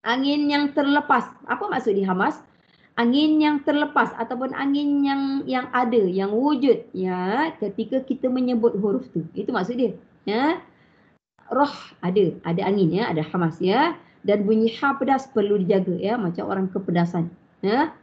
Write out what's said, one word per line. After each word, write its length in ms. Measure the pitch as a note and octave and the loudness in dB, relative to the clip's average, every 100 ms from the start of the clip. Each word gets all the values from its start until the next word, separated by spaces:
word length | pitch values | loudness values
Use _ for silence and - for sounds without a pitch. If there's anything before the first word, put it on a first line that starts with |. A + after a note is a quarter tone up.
Angin 480 | A3+ B3+ C#4 D4 D4 | -2 0 0 0 0
yang 240 | D4 C#4+ | 0 0
terlepas. 560 | D4 C#4 D4 C#4+ B3+ - - - | 0 2 2 4 2 0 -16 -8
Apa 240 | - G4+ | -6 -4
maksud 240 | B3+ A#3 | -2 0
di 80 | G3 | 0
hamas? 400 | F#3+ F#3 A#3 D4+ - _ _ _ _ - | 0 0 0 -2 -16 _ _ _ _ 0
Angin 400 | A#3 C4+ D#4 D#4 | 2 4 4 4
yang 240 | D4+ D4 | 2 0
terlepas 480 | D4 D4 D4 D4 A#3 - | 0 0 0 0 0 -2
ataupun 400 | A3+ B3 C4 C4 | -8 -6 -6 -4
angin 480 | C#4 C#4+ C#4+ C#4+ C#4 | -2 0 0 2 2
yang, 400 | C#4 C#4 C#4 - | 0 -2 -4 -2
yang 240 | B3+ B3+ | -4 -2
ada, 240 | - A#3+ A#3 | 0 2 2
yang 320 | F#3+ F#3 G3 | 2 0 0
wujud, 560 | G#3+ C#4 C#4+ C4+ A3+ - | 0 0 2 2 2 -2
ya, 560 | F3+ F#3 F#3 F#3 A#3 D#4+ - | -6 -4 -2 -2 0 -2 -4
ketika 440 | G#3 G3+ G#3+ C4 C4 | -6 -6 -4 -4 -4
kita 240 | - C4 | -2 0
menyebut 480 | B3+ B3+ A#3+ A3+ G3 | 0 0 2 2 2
huruf 320 | G#3 B3 - | -2 -2 -4
tu. 160 | E3+ D#3+ | -8 -8
Itu 160 | - G#3 | -8 -4
maksud 320 | A3+ F3+ B3 | -2 -2 -2
dia. 160 | A#3 - - _ | -2 -2 -20 _
Ya. 400 | - G#3+ D4 F4 - _ _ _ _ _ _ _ - | -4 0 0 -2 -8 _ _ _ _ _ _ _ -4
Roh 240 | B3+ C#4+ - - - | 0 0 -2 -20 -6
ada, 260 | F3 G3 F3 - E3 | -2 2 0 -2 -4
ada 140 | E3+ | -2
angin 260 | F#3+ G3+ F3 F3 | 0 2 2 2
ya, 160 | A#3+ | -2
ada 120 | D#3+ D3+ | -2 -2
hamas 320 | F3+ E3 D#3+ | -2 -2 0
ya. 360 | F3+ A3+ E4 - - _ | 0 2 2 -2 -16 _
Dan 240 | G3+ G#3 G3+ | 0 0 2
bunyi 240 | A3 A3+ - | 2 2 0
ha 160 | C#4+ C4+ | -2 0
pedas 320 | C4+ C4 - | 0 0 0
perlu 320 | A3 G3+ G3+ | -2 2 2
dijaga 400 | F3+ F#3+ F#3 F3 | 2 2 2 -2
ya, 160 | F#3+ A#3+ | -2 -2
macam 320 | F3+ F3 G#3 | -2 -4 -4
orang 200 | F#3+ F#3+ | -2 -2
kepedasan. 560 | F#3+ F#3+ F3 E3+ F3 E3 - _ _ | -4 0 0 2 0 -4 -8 _ _
Ya. 320 | G3 A#3+ D#4 - | -2 0 0 -6